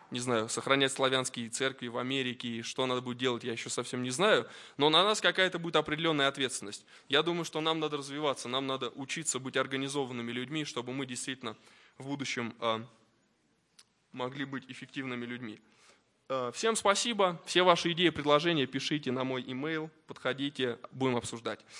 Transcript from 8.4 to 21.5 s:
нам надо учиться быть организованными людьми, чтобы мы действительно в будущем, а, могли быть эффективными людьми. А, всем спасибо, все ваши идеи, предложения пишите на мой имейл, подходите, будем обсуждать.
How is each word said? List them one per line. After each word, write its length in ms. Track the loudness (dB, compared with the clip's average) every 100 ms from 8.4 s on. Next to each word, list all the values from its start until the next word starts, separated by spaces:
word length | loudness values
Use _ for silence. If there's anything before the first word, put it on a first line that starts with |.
| -2
нам 180 | -2 -2
надо 240 | -2 -4
учиться 480 | -6 -6 -4 -2 -4
быть 180 | -2 0
организованными 760 | 0 -2 -2 -2 -2 -4 -6
людьми, 320 | -6 -6 -6
чтобы 280 | -6 -6 -6
мы 140 | -4 -6
действительно 500 | -6 -8 -8 -8 -12 -16 -20 -20 -14
в 80 | -8
будущем, 480 | -6 -4 -4 -4 -2
а, 260 | -2 -2 -4 _ _ _ _ _ _ _ _ _ _ _ _
могли 320 | -8 -6 -6
быть 200 | -8 -8 -10
эффективными 560 | -14 -12 -8 -6 -6
людьми. 340 | -8 -8 -10 -12 _ _ -20 _ _ _ -6
А, 220 | -4 -2
всем 240 | -2 0 2
спасибо, 640 | 2 2 2 4 2 2
все 180 | 0 6
ваши 280 | 8 8 4
идеи, 200 | 4 4
предложения 560 | 4 6 6 6 2 2
пишите 440 | 0 -2 -2 -2
на 140 | -2
мой 200 | 0 -2 -4
имейл, 440 | -6 -4 -4 -6 -12 -18
подходите, 720 | -6 -2 0 -2 0 -2 -2 -8
будем 240 | -2 2 2
обсуждать. 440 | 0 -6 -6